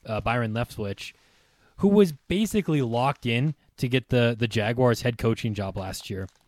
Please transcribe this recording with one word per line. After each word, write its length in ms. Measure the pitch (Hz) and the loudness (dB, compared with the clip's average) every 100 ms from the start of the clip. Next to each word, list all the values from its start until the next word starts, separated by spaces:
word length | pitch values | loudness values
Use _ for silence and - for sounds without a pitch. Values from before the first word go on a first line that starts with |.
uh, 160 | - 107 | -6 -4
Byron 320 | 107 120 113 | 0 0 0
Leftwich, 600 | 110 120 - 101 98 - - _ _ _ _ _ - | -2 -6 -6 -8 -8 -12 -18 _ _ _ _ _ 0
who 100 | 196 | 4
was 240 | 208 190 | 6 4
basically 720 | 143 - 180 220 214 175 151 | 2 -4 -2 0 -2 0 0
locked 420 | 120 117 135 - | 2 0 0 -2
in 300 | 120 117 151 - _ - | -2 0 0 -4 _ -6
to 120 | 123 | -2
get 200 | 127 - | 0 2
the, 260 | 123 117 113 | 2 2 2
the 100 | 117 | -2
Jaguars 540 | 110 107 120 127 113 | 0 0 2 2 2
head 140 | 123 117 | -2 0
coaching 380 | 117 110 117 | 0 0 -2
job 220 | 104 95 98 | -4 -6 -6
last 340 | 95 92 - | -8 -10 -10
year, 160 | 95 95 _ | -10 -10 _